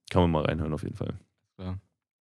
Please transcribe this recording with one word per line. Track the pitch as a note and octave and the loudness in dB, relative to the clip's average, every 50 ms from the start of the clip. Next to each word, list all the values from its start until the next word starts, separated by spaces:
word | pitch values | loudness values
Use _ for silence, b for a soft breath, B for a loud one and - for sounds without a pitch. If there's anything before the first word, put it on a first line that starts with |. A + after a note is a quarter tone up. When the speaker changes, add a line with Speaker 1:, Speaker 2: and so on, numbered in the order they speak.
| _ - | _ 0
Speaker 1:
kann | - F#2 | 4 4
man | F2 E2+ | 6 6
mal | D#2+ D#2 - | 4 2 2
reinhören | - D#2 D#2+ D2+ D#2 | 0 0 -2 -2 -4
auf | D#2 D2+ - | -4 -4 -6
jeden | - - | -8 -8
Fall. | - - - - - - _ _ _ _ _ _ - | -6 -6 -6 -6 -8 -12 _ _ _ _ _ _ -12
Speaker 2:
Ja. | F#2 F#2 F#2 F#2+ - _ _ _ _ _ _ _ | -10 -8 -8 -8 -10 _ _ _ _ _ _ _